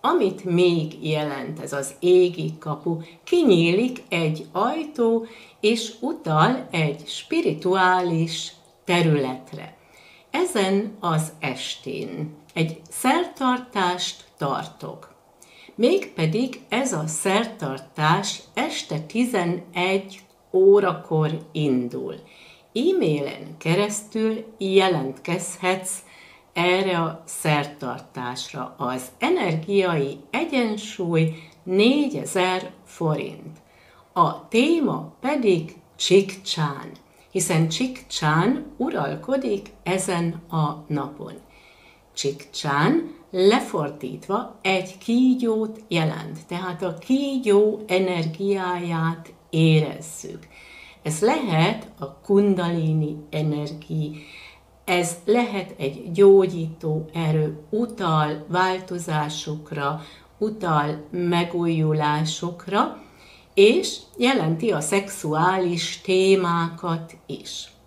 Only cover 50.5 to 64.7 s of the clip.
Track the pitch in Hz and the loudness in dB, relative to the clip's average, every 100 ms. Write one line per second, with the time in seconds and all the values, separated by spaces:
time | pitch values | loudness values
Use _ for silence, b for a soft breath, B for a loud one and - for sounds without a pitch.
50.5 | B B B B B 156 156 214 311 240 | B B B B B -6 0 2 2 0
51.5 | 160 180 226 - - 139 - - 196 208 | 2 2 0 -10 -14 -14 -14 2 4 4
52.5 | 185 170 170 156 156 151 151 - 156 156 | 2 0 0 0 0 -2 -6 -8 -4 -2
53.5 | 147 147 156 - 160 151 156 B B B | -2 -6 -10 -8 -6 -6 -8 B B B
54.5 | B _ _ - 180 170 - - 233 233 | B _ _ -2 0 0 -4 0 2 2
55.5 | 202 180 - 139 156 - 170 196 196 185 | -4 -8 -6 -6 -6 -8 6 10 10 6
56.5 | 170 160 160 160 156 156 165 160 156 151 | 0 -6 -6 -4 -4 -4 -4 0 2 0
57.5 | - - 214 233 - 180 156 151 156 151 | -4 -6 -2 -2 -2 0 2 0 -4 -4
58.5 | 180 185 185 185 180 165 156 151 156 - | 0 0 -2 -6 -8 -4 -4 -4 -6 -8
59.5 | 151 - 151 143 156 B B B _ 214 | -8 -8 -6 -4 -4 B B B _ -4
60.5 | 214 180 151 147 156 - 180 175 175 175 | -2 0 0 0 -4 -8 -4 0 0 0
61.5 | 175 170 160 156 151 147 151 160 - 170 | -2 0 2 2 2 0 0 -2 -4 -8
62.5 | - - 202 269 B B B B B B | -8 -4 -2 -2 B B B B B B
63.5 | - 202 311 - - - - 240 262 160 | 6 8 6 0 -8 -14 0 2 2 0
64.5 | 165 233 | 0 0